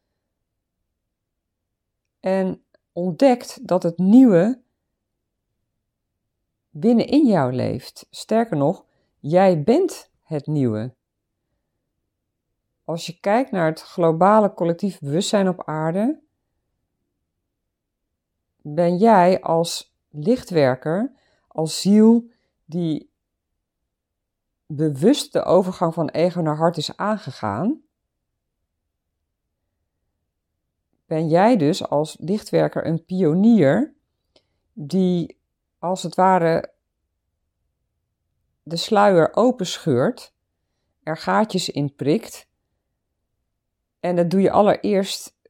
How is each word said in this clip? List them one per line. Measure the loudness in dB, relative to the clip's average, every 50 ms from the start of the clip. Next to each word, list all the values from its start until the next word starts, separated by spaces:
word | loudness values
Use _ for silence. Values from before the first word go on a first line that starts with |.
| _ _ _ _ _ _ _ _ _ _ _ _ _ _ _ _ _ _ _ _ _ _ _ _ _ _ _ _ _ _ _ _ _ _ _ _ _ _ _ _ _ _ _ _
en | -6 -4 -2 -2 -2 -4 -6 -10 _ _ _ _ _ _
ontdekt | _ -8 -6 -6 0 2 2 2 2 2 -4 -10 -18 -14 -6
dat | -2 -2 -2 -2
het | -2 -2
nieuwe | 0 2 6 6 8 8 8 6 4 4 2 -2 -6 _ _ _ _ _ _ _ _ _ _ _ _ _ _ _ _ _ _ _ _ _ _ _ _ _ _ _ _ _ _ _ _ _ _ _ _ _ _ _ _ _ _
binnenin | -8 -2 0 2 2 2 2 2 2 2 4
jou | 4 2 2 0 0 -2
leeft. | -2 -4 -4 -6 -8 -10 -14 -20 -20 -20 _
Sterker | -20 -16 -6 -4 -2 -2 -2 -2 -2
nog, | -2 0 -2 -2 -4 _ _ _ _ _ _ _ _
jij | -6 0 2 4 4 4 2 2 0
bent | 0 2 2 0 -2 -4 -10 -18 _ _ _ _
het | -10 -10 -8 -6
nieuwe. | -4 -2 0 0 0 -2 -4 -6 -10 -12 _ _ _ _ _ _ _ _ _ _ _ _ _ _ _ _ _ _ _ _ _ _ _ _ _ _ _ _ _ _ _ _ _ _ _ _ _ _
Als | -10 -10 -10 -10
je | -12 -14 _
kijkt | -2 0 0 0 0 -2
naar | -2 -2 -2
het | -2 -2 -6
globale | -12 -12 -4 0 0 0 2 2 4 4 4 4 4 2 0
collectief | -2 -4 -4 -4 -4 -6 -8 -6 -8
bewustzijn | -6 -4 -4 -2 -2 0 0 0 0
op | 0 -2 -6 -8
aarde, | -10 -8 -6 -4 -4 -2 -2 -2 -4 -4 -6 _ _ _ _ _ _ _ _ _ _ _ _ _ _ _ _ _ _ _ _ _ _ _ _ _ _ _ _ _ _ _ _ _ _ _ _ _ _ _ _ _ _ _ _ _ _ _ _
ben | -16 -8 -4 -2 0 0 0
jij | 2 4 4 6 6 4 4 2 0
als | -2 -2 -2 -2 -2 -2 -6 -10 -14 _ _ _ _ _
lichtwerker, | -14 -6 -2 -2 -2 -2 -4 -4 0 2 2 2 0 -2 -4 -4 -4 -4 -4 -6 -8 _ _ _ _ _ _
als | _ -8 -6 -6 -6 -6 -4
ziel | 0 4 4 6 6 6 6 4 0 -6 _ _ _ _ _ _ _
die | -10 -8 -6 -4 -4 -4 -6 -8 _ _ _ _ _ _ _ _ _ _ _ _ _ _ _ _ _ _ _ _ _ _ _ _ _ _ _ _ _ _ _ _
bewust | -12 -6 -4 -4 -4 -2 0 2 2 2 2 -2 -6 -6
de | -4 0
overgang | 2 2 2 2 0 -4 -4 -4 -4 -2
van | -4 -6 -4
ego | -2 -2 -2 -2 -2 -2
naar | -4 -4 -2
hart | 0 0 -2 -2
is | -4 -8 -10 -8
aangegaan, | -8 -6 -6 -6 -6 -8 -14 -12 -8 -8 -6 -6 -4 -4 -4 -6 -6 _ _ _ _ _ _ _ _ _ _ _ _ _ _ _ _ _ _ _ _ _ _ _ _ _ _ _ _ _ _ _ _ _ _ _ _ _ _ _ _ _ _ _ _ _ _ _ _ _ _ _ _ _ _ _ _ _ _ _ _ _ _ _ _ _
ben | -8 -6 -4 -2
jij | 0 2 2 4 4 4
dus | 2 2 0 0 -2 -4
als | -4 -4 -4 -4 -6 -8 -10
lichtwerker | -6 -6 -6 -6 -4 -2 -2 0 0 -2 -2 -4 -4
een | -4 -4 -6 -6
pionier | -6 -4 0 0 2 2 4 4 4 6 6 4 4 2 2 0 -4 -8 _ _ _ _ _ _ _ _ _ _ _ _ _ _ _ _
die | -16 -8 -4 -2 0 0 0 0 -2 -4 -8 -12 _ _ _ _ _ _ _ _ _
als | -8 -6 -6 -6 -8
het | -6 -2
ware | 0 2 2 4 2 2 0 0 -2 -4 -8 _ _ _ _ _ _ _ _ _ _ _ _ _ _ _ _ _ _ _ _ _ _ _ _ _ _ _ _ _ _ _ _ _ _ _ _ _ _ _
de | -10 -8
sluier | -8 -4 -2 2 2 4 4 4 4 2 2 2
openscheurt, | 0 0 0 0 -2 -6 -8 -10 -6 -4 -2 0 0 0 -2 -4 -6 -12 -20 _ _ _ _ _ _ _ _ _ _ _ _ _ _ _
er | -10 -10
gaatjes | -6 -4 -2 0 0 0 0 -2 -6 -6 -6
in | -4 -6 -6 -6 -6
prikt. | -4 -2 0 0 -2 -4 -8 -18 -20 -20 _ _ _ _ _ _ _ _ _ _ _ _ _ _ _ _ _ _ _ _ _ _ _ _ _ _ _ _ _ _ _
En | -6 -2 -2
dat | 0 0 0
doe | 0 2
je | 2 2
allereerst | 4 4 4 4 2 0 0 -2 0 0 -2 -4 -8 -12 -14 -18 _ _ _